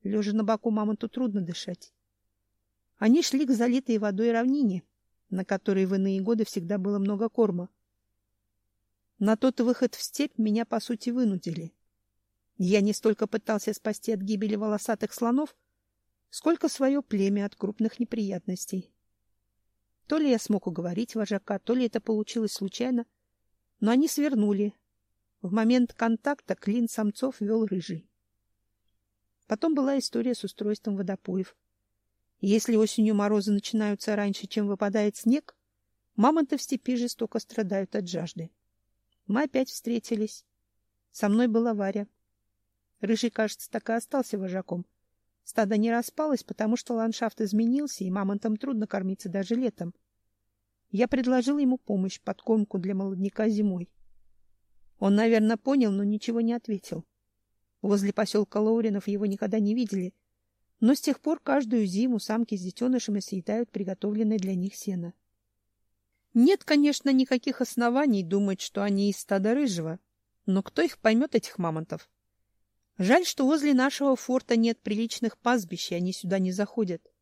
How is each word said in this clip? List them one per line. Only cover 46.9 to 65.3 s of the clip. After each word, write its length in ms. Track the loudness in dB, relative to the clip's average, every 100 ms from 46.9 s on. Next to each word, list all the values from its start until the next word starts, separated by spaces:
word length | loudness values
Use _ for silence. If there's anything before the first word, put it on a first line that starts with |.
ландшафт 460 | -2 -2 -2 -4 -2
изменился, 640 | 0 2 2 0 -2 -6
и 60 | -4
мамонтам 460 | -2 -2 -2 -2 -2
трудно 300 | -2 -4 -2
кормиться 420 | -4 -4 -6 -6
даже 260 | -6 -2
летом. 400 | 0 -2 -4 -10 -10 _ _ _ _ _ _ _ _ _
Я 180 | 0 0
предложил 500 | 2 2 2 2 2
ему 200 | 2 0
помощь, 420 | -2 -2 -2 -4
подкормку 580 | -10 -8 0 0 0 -2
для 160 | -4
молодняка 540 | -4 -4 -4 -4 -2 0
зимой. 420 | 2 0 -2 -8 _ -20 -20 _ _ _ _ _ _ -20 _
Он, 160 | 4
наверное, 420 | 4 6 4 4 2
понял, 340 | 2 2 4
но 140 | 2
ничего 360 | 0 -2 -2 0
не 120 | 0
ответил. 520 | -2 -4 -6 -6 -12 -12 _ _ _ _ _ _ _
Возле 320 | 0 2 2
посёлка 460 | 0 0 0 0 0
Лоуренов 500 | 2 2 2 -2 -2
его 180 | -2 -2
никогда 320 | -2 -2 0
не 160 | 0
видели, 400 | 0 -2 -2 -4 _ _ _ _ _ _ _
но 160 | 4
с 60 | 4
тех 200 | 2 -2
пор 200 | -2 -4
каждую 460 | 0 0 2 0 0
зиму 340 | 0 0 0
самки 360 | -2 -2 -2 -4
с 40 |
детёнышами 600 | -6 -4 0 0 0 -4
съедают 500 | -4 -8 -4 -4 -4
приготовленное 680 | -6 -6 -4 -4 0 0 0
для 160 | -2
них 220 | -2 -4 -6
сено. 380 | -8 -6 -8 -12 _